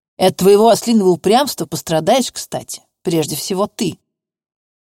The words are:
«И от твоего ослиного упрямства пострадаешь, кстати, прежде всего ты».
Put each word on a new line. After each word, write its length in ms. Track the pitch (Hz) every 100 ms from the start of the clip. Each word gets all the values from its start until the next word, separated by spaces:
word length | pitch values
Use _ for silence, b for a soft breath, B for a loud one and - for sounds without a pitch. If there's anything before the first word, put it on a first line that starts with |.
| _ -
«И 60 |
от 120 | 185 -
твоего 320 | 185 202 226
ослиного 420 | - 233 226 185
упрямства 560 | 170 185 233 285 - 165
пострадаешь, 680 | 143 - 160 156 254 240
кстати, 500 | - - 131 117 - _ _
прежде 340 | - 165 143 151
всего 320 | - 185 208
ты». 300 | - - - _ _ _ _ _ _ _ _ _